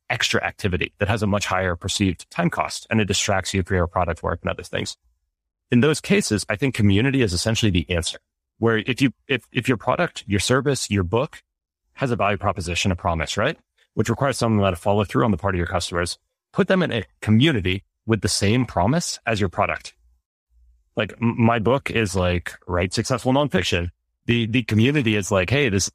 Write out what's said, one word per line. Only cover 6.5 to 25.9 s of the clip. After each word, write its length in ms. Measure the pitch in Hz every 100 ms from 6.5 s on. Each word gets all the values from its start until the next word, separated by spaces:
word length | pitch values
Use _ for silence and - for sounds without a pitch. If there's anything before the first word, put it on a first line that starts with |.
| 104
think 180 | 139
community 480 | - 104 98 131 135
is 120 | 113
essentially 360 | 87 - 113 110
the 180 | 90 82
answer, 300 | 87 - - _ _ _ -
where 220 | 113 110
if 200 | 104 120
you, 140 | 131 - -
if, 200 | 127 -
if 160 | 123 123
your 100 | 117
product, 460 | - 135 175 - -
your 140 | 95
service, 500 | - 127 139 135 -
your 140 | 101
book 400 | 87 113 151 - _ _ _ _ _
has 160 | - 135
a 60 | 117
value 220 | 101 101
proposition, 540 | 104 98 85 87 107
a 40 | 87
promise, 420 | 95 82 76 -
right? 220 | 120 165 _ _ _
Which 160 | - 110
requires 280 | 113 135 120
some 200 | 117 107
amount 160 | 98
of 60 | 90
follow 240 | 104 101
through 220 | 104 131 127
on 60 |
the 60 | 92
part 160 | 98
of 60 | 92
your 80 | 85
customers, 500 | 92 - 87 87 - _ _ _
put 160 | - 196
them 140 | 190
in 100 | 160
a 120 | 113 - _
community 600 | - 110 151 127 92 95 - _ -
with 140 | 110
the 60 | 104
same 380 | - 101 120 -
promise 540 | - 92 160 - - -
as 120 | 110
your 100 | 98
product. 440 | - 92 78 - - _ _ _ _ _ _ _ _ _ -
Like, 180 | 107 -
m-, 240 | 117 113
my 140 | 117 117
book 320 | 107 135 -
is, 260 | 113 107 92
like, 380 | 90 87 - - -
write 260 | 90 92
successful 400 | - 107 123 127
nonfiction. 560 | 131 147 185 90 90 87 - _ _ -
The, 180 | 120 113
the 160 | 120
community 540 | 113 107 117 151 120 104
is 160 | 98
like, 180 | 98 90
"Hey, 200 | 131 139
this, 200 | 98 -